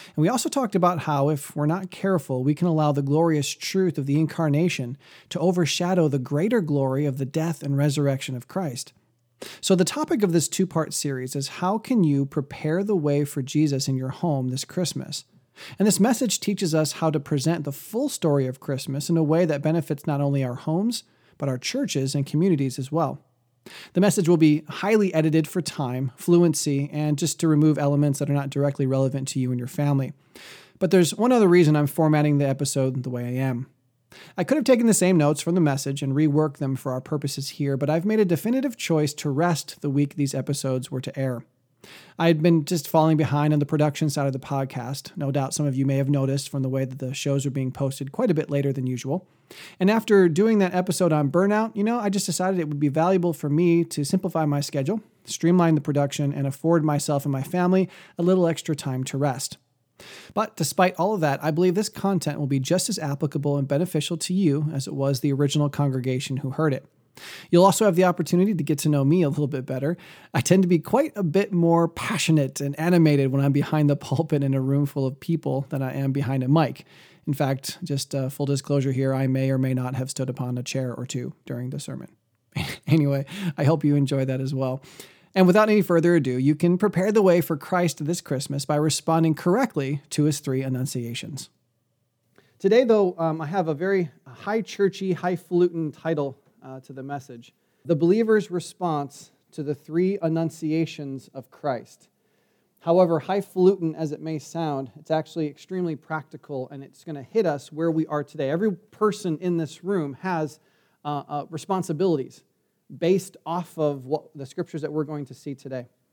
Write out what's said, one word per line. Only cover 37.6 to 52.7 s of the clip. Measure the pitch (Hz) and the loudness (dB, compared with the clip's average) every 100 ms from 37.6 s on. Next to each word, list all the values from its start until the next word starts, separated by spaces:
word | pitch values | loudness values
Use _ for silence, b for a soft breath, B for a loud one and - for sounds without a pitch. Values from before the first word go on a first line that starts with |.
| 139 139 | -4 -2
but | 143 | 0
I've | 165 196 | 0 0
made | 220 | 2
a | |
definitive | 196 165 220 262 269 - | 2 2 0 -2 -2 -6
choice | - 160 147 | -2 0 0
to | - 147 | -2 -4
rest | 135 175 160 - - | 0 0 0 -4 -8
the | 147 | -2
week | 139 143 | 0 0
these | - 139 135 | -2 -4 -4
episodes | 135 143 135 127 127 | -4 -4 -2 -4 -4
were | 131 | -8
to | 135 139 | -8 -6
air. | 131 120 - _ _ _ B B B B | -4 -6 -10 _ _ _ B B B B
I | 165 | 2
had | 160 | 4
been | 170 165 | 4 2
just | 147 175 - | 2 -4 0
falling | 165 160 156 | 2 4 4
behind | 147 143 151 | 2 0 2
on | 151 | 0
the | 143 | 0
production | 156 151 139 156 | 2 0 0 -2
side | 147 139 | 0 -2
of | |
the | 131 | -4
podcast. | - 139 135 131 120 139 - - | -6 -4 -4 -8 -10 -10 -12 -8
No | 139 | -4
doubt | 139 135 | -2 -2
some | - 147 | -2 -2
of | 131 | 0
you | |
may | 135 139 | 0 0
have | 135 | 2
noticed | 143 135 139 - | 0 0 -2 -4
from | 139 | -4
the | 131 | -2
way | 131 135 | -2 -4
that | 131 | -6
the | 131 | -10
shows | 135 143 139 | -6 -2 -2
are | 139 | -2
being | 135 127 | -4 -6
posted | - 139 139 135 | -4 -4 -4 -8
quite | - 247 | -2 0
a | |
bit | 156 147 | 0 0
later | 143 139 | -2 0
than | 135 127 | -2 -4
usual. | 123 135 175 - B B B B B | -4 -4 -6 -8 B B B B B
And | 185 | 2
after | 226 220 202 180 | 2 4 6 6
doing | 156 220 214 | 4 4 4
that | 180 | 2
episode | 180 185 - 175 | 0 -2 0 2
on | 151 139 | 2 2
burnout, | 170 196 208 220 214 | 2 2 2 0 -2
you | |
know, | 208 240 | -2 0
I | 208 | -2
just | 196 | -2
decided | 185 170 185 185 | -4 -2 -2 0
it | |
would | 151 | -2